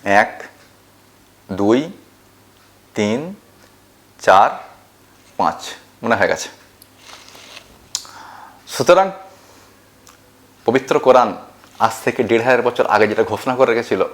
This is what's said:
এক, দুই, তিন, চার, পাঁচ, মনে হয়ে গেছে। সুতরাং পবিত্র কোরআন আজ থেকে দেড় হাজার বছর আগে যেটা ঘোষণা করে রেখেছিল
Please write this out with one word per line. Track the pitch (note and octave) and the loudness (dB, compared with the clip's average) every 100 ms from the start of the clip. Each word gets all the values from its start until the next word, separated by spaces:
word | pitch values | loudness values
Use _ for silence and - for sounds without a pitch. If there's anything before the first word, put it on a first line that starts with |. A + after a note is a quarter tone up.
এক, | G2+ G2+ A#2+ - - - - _ _ _ _ _ _ _ - | 2 2 0 -4 -20 -20 -20 _ _ _ _ _ _ _ -12
দুই, | F#2+ G2+ B2 D#3+ - - _ _ _ _ _ _ _ _ - | -2 2 2 0 -14 -20 _ _ _ _ _ _ _ _ -6
তিন, | G#2 A#2 E3 G3+ _ _ _ _ _ _ _ - | -4 -4 -8 -16 _ _ _ _ _ _ _ -6
চার, | - F#2+ A2 - - - _ _ _ _ _ - | 4 4 4 -2 -16 -20 _ _ _ _ _ -6
পাঁচ, | D#2+ - - - - _ | -6 -6 -16 -18 -20 _
মনে | A2+ G#2+ | -4 0
হয়ে | F2+ | 0
গেছে। | D#2+ - - - _ - _ - - - - - - - - - - - - - - - - - | -2 -8 -16 -20 _ -20 _ -20 -20 -20 -20 -20 -20 -20 -20 -16 -16 -16 -20 -20 -20 -20 -20 -16
সুতরাং | - - F3+ F#3+ - - - - - - _ _ _ - _ _ _ _ _ - | -4 4 4 4 -4 -20 -20 -20 -20 -20 _ _ _ -20 _ _ _ _ _ -2
পবিত্র | B2+ C3 C#3+ | -2 0 0
কোরআন | C3 B2+ A#2+ E3 - - - - | 4 4 4 -4 -16 -20 -20 -4
আজ | A2+ - | -4 -2
থেকে | - - | -6 -4
দেড় | A2 A2+ | 0 0
হাজার | A#2+ B2 | 2 2
বছর | A#2+ A#2+ - | 0 -2 0
আগে | G#2+ G#2+ | 2 2
যেটা | G#2+ | 0
ঘোষণা | G#2+ - - B2+ | -2 -4 -6 0
করে | B2+ | 2
রেখেছিল | A#2 A#2 F#2+ F2 | 0 -2 -2 -2